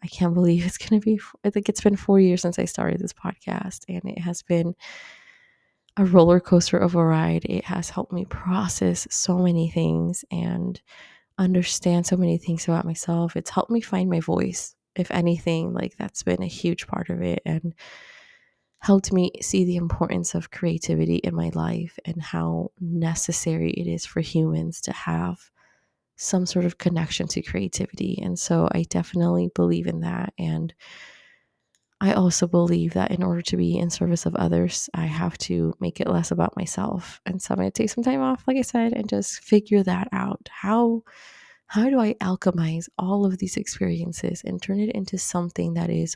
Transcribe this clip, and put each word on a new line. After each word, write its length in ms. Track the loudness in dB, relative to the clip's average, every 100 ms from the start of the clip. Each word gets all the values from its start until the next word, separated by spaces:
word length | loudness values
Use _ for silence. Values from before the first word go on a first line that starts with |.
I 40 | -8
can't 260 | 0 2
believe 320 | 4 4 4 2
it's 120 | -4
gonna 220 | 2 2
be 140 | 4
f-, 220 | 0 -2 -6
I 60 | -2
think 180 | 0 0
it's 140 | 2
been 140 | 2 2
four 220 | 4 8
years 240 | 8 6
since 160 | 0 -2
I 60 |
started 340 | -2 0 0 0
this 140 | -4
podcast, 720 | -8 -8 -8 -6 -6 -6 -10 -10
and 140 | -8 -6
it 120 | -6
has 240 | -6 -6
been 320 | 0 0 0 -4 -12 -18 -20 -20 -20 -20 _ _ _ _ _ 2
a 60 |
roller 360 | 6 8 10 8
coaster 360 | 6 4 6 2
of 180 | 2
a 100 | 4
ride. 420 | 4 4 2 0 -2
It 180 | -4
has 240 | -4 -6 -6
helped 240 | -6 -6
me 140 | -6 -6
process 800 | -6 -2 -2 -2 0 0 0 -4
so 280 | -4 0 2
many 320 | 4 2 0
things 560 | 2 2 2 0 -4 -6
and 500 | -4 -2 -2 -4 -8 _ -20 -20 -20 _ 0
understand 680 | 2 2 2 0 2 2 2
so 120 | 2
many 180 | 2 2
things 320 | 0 -4 0
about 160 | 0
myself. 500 | 0 -4 -2 0 0
It's 160 | -2 -4
helped 200 | -2 0
me 100 | -2
find 300 | -2 -2 0
my 100 | 0
voice. 540 | 0 0 0 -4 -10 -14 _
If 160 | -6 -2
anything, 640 | 0 2 2 0 -2 -2
like, 240 | -4 -4 -6
that's 260 | -10 -6
been 200 | -2 0
a 40 | -2
huge 400 | -4 -2 -2 -4
part 220 | -6 -4
of 140 | -4
it, 180 | -2 -2 -2
and 280 | -2 -4 -8 -16 -20 -20 -20 -20 -20 _ _ _ _
helped 320 | 4 4 6
me 200 | 2 2 -2
see 240 | -2 2
the 120 | 2 2
importance 580 | 0 0 0 -2 -2
of 160 | -4 -6
creativity 640 | -4 -2 -2 0 0 2 0
in 180 | 0
my 160 | -2 -2
life 440 | -2 -2 -2 -6 -10
and 160 | -10 -8
how 520 | -6 -4 -2 -2 -4 -6
necessary 920 | -4 -2 -2 -2 -4 -4 -2 -2 -2
it 160 | -2 -4
is 180 | -6
for 160 | -6 -6
humans 600 | -2 0 2 0 -4 -6
to 100 | -8
have 580 | -8 -4 -2 -2 -6 -12 _ _ _ _ _ _ -12
some 280 | -2 0
sort 220 | 0 0 0
of 100 | 0
connection 500 | -2 0 -2 -4 -4
to 140 | -6
creativity. 800 | -6 -4 -4 -4 -6 -6 -6 -4
And 160 | -4 -4
so 300 | 0 2 2
I 100 | 2
definitely 680 | 0 -2 -2 0 2 2 0
believe 320 | 0 2 2 -2
in 140 | -4
that. 340 | -4 -6 -6 -6
And 360 | -4 -4 -4 -10 -20 -20 -20 -20 -20 _ _ _ _ _ _ -2
I 120 | 2
also 340 | 4 4 4 2
believe 460 | 4 4 2 0
that 180 | 0 0
in 120 | 0
order 180 | -2 -2
to 160 | -2 0
be 220 | 0 0
in 100 | -2
service 380 | -2 0 0 -2
of 80 |
others, 560 | 0 2 2 2 -2 -6
I 140 | -4 -2
have 320 | -2 -4 -4
to 340 | -4 0 0 -2
make 180 | -4 -4
it 100 | -2
less 220 | 0 0
about 260 | 0 -2 -2
myself. 640 | -6 -4 -4 -4 -8 -12
And 160 | -8 -8
so 140 | -4
I'm 40 | -2
gonna 120 | -2
take 180 | -2 -2
some 160 | -2
time 160 | -2 0
off, 240 | 0 -2 -2
like 120 | -2
I 40 |
said, 300 | 0 0 0
and 160 | -2 -2
just 320 | -2 -4 -8
figure 420 | 4 4 6 4
that 260 | 4 0 -2
out. 360 | -2 -2 -4 -10
How 520 | -8 0 2 4 2 -4 -20 -20 -20 -20 _ -4
how 220 | 2 4
do 80 | 4
I 160 | 2
alchemize 720 | 0 -2 0 0 2 0 -2 -6 -6
all 300 | 0 2 2
of 120 | 0
these 180 | -4 -4
experiences 880 | -6 -4 -2 -2 -4 -4 -4 -4
and 180 | -6 -6
turn 160 | -4 -2
it 160 | -2
into 240 | -2 -4 -6
something 560 | -4 -4 -4 -4 -2
that 160 | -2 0
is 240 | 0 -2